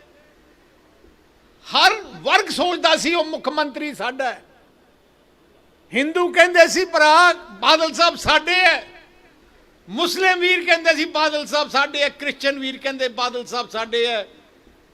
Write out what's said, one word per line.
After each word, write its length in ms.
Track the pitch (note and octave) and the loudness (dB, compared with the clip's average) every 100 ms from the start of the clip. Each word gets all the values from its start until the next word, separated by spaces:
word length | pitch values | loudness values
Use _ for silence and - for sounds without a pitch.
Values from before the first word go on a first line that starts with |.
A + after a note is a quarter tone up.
| _ _ _ _ _ _ _ _ _ _ _ _ _ _ _ _ - | _ _ _ _ _ _ _ _ _ _ _ _ _ _ _ _ -4
ਹਰ 340 | C4+ F#4 G#4+ | 2 2 2
ਵਰਗ 480 | D#4+ F3 G#3 F#4 F#4+ | -4 -8 0 0 0
ਸੋਚਦਾ 460 | B3 F4+ E4+ D#4+ D4+ | -2 -2 0 2 2
ਸੀ 180 | C#4 | 2
ਉਹ 120 | E4+ D#4 | 0 -2
ਮੁੱਖ 240 | D4+ - | -4 -4
ਮੰਤਰੀ 440 | D4+ D4 C#4+ D4+ | -2 -4 -6 -10
ਸਾਡਾ 400 | A#3+ A3+ C4 B3+ | -6 -8 -4 -6
ਹੈ। 100 | F#3+ - _ _ _ _ _ _ _ _ _ _ _ _ _ _ | -6 -14 _ _ _ _ _ _ _ _ _ _ _ _ _ _
ਹਿੰਦੂ 400 | A#3 D4 F4 F4 | -2 -2 0 0
ਕਹਿੰਦੇ 340 | F4 F4+ F4 E4 | 2 4 6 4
ਸੀ, 180 | D#4+ F4+ | 2 -2
"ਭਰਾ 480 | E4 D4+ D#4+ F4 | 2 6 6 6
ਬਾਦਲ 600 | E4+ - - B3 D#4+ D#4+ | 2 -6 -4 0 2 0
ਸਾਹਿਬ 220 | D#4 E4 C#4+ | 2 0 0
ਸਾਡੇ 400 | A#3+ D4+ D#4 F4+ | 0 0 2 2
ਹੈ।" 320 | F4+ C#4 - - - _ _ _ _ _ _ _ - | 2 0 -4 -20 -20 _ _ _ _ _ _ _ -12
ਮੁਸਲਿਮ 500 | A3 F4 E4+ F#4+ F4+ | -4 -4 0 0 2
ਵੀਰ 260 | F4+ F4+ F4 | 0 0 2
ਕਹਿੰਦੇ 300 | E4 E4 D4+ | 2 2 0
ਸੀ, 100 | E4+ | -2
"ਬਾਦਲ 400 | D4+ D#4 D4+ A3+ | -2 0 -2 -4
ਸਾਹਿਬ 240 | D4 D4 | -4 -2
ਸਾਡੇ 340 | C4 C#4+ C#4+ | -2 -2 -2
ਹੈ।" 60 | C#4+ | -4
ਕ੍ਰਿਸਚਨ 500 | - C#4+ C4+ C#4 C#4 | -4 -8 -4 -4 -4
ਵੀਰ 180 | C4+ C4 | -6 -8
ਕਹਿੰਦੇ, 300 | C4+ C4+ B3+ | -8 -6 -6
"ਬਾਦਲ 380 | A#3 B3 B3 F3+ | -4 -6 -6 -8
ਸਾਹਿਬ 240 | A#3+ A3+ | -8 -8
ਸਾਡੇ 380 | A3 A3+ A#3 A#3 | -8 -6 -2 -2
ਹੈ।" 200 | A3+ F#3+ - _ _ _ _ _ | -4 -8 -16 _ _ _ _ _